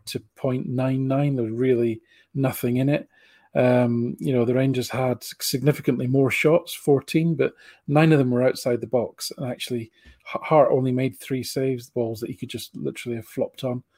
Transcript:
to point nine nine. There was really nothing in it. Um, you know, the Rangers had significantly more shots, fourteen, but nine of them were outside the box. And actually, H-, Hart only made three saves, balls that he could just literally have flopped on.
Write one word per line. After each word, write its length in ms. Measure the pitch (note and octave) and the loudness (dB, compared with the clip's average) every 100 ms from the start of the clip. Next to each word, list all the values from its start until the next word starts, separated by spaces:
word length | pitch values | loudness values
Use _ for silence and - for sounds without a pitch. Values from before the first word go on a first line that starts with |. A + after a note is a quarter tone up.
| - | -10
to 140 | A#2 - - | -10 -12 -6
point 320 | C3+ B2+ - | -4 -2 -4
nine 400 | B2+ C3 C3 C3 | -2 0 0 0
nine. 280 | C#3 C#3+ C3 | 0 0 0
There 80 | A2 | -2
was 80 | |
really 480 | A2+ C3 A#2+ A#2 A2 _ _ _ | 0 2 2 2 -2 _ _ _
nothing 420 | C#3 C3 - B2 B2 | -2 -2 0 -2 0
in 140 | C3+ | 2
it. 180 | D3+ - _ _ _ _ | 0 -4 _ _ _ _
Um, 600 | - B2+ B2 A#2+ A#2 A#2+ - | 2 4 4 2 0 -2 -4
you 120 | D3+ | -2
know, 120 | B2+ | 0
the 100 | A#2 | 2
Rangers 360 | B2+ C3+ B2+ A2+ | 2 2 0 -4
had 340 | B2 B2+ B2 - - | -4 -2 -4 -8 -8
significantly 680 | - B2+ C#3 - - B2+ B2+ | -6 0 0 0 0 0 0
more 240 | C3+ C3+ | 2 2
shots, 440 | - D3+ E3+ - | 2 4 2 0
fourteen, 600 | - - C3+ - D#3+ E3 | -6 2 2 2 0 0
but 200 | C#3+ C3 - - - - | 0 -2 -4 -20 -16 0
nine 260 | C#3+ D#3+ | 4 6
of 60 | D3+ | 6
them 120 | B2+ | 4
were 120 | B2 C3 | 2 2
outside 340 | - B2+ A#2+ | 0 -2 -2
the 40 | A2+ | 0
box. 460 | B2 G#2+ - - - | 0 -2 -6 -12 -8
And 120 | B2+ | -8
actually, 340 | - - A#2+ A2+ _ - _ - | -6 -6 -6 -8 _ -20 _ -10
H-, 120 | - | -8
Hart 260 | - D#3 C3 | 2 4 6
only 220 | C3+ C3 | 4 0
made 260 | B2+ C3 - | 0 -2 -6
three 240 | - C3 | -8 -6
saves, 460 | A#2+ C3+ C3+ B2 A#2+ | -4 -4 -2 -4 -6
balls 320 | B2+ A2+ A2 | -4 -4 -4
that 100 | A#2 | -10
he 60 | - | -10
could 140 | B2 | -10
just 260 | A#2 - - | -10 -12 -10
literally 400 | C#3 - B2 A#2 | -10 -8 -8 -10
have 100 | - | -8
flopped 380 | - A2 - | -6 -6 -6
on. 180 | C3 B2 _ | -6 -6 _